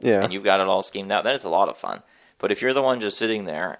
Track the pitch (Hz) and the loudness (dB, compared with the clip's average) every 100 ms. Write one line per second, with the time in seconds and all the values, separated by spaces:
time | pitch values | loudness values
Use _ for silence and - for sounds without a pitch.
0 | 123 104 95 95 101 95 95 95 98 98 | 2 2 2 0 2 4 4 0 -2 -8
1 | 98 101 98 135 98 85 98 - 50 50 | -4 -2 0 -2 0 2 2 -2 -8 -10
2 | - _ _ _ 101 101 127 131 131 123 | -14 _ _ _ -4 -2 0 2 2 0
3 | 104 - 113 110 92 78 87 | -4 -2 -2 -2 -4 -6 -6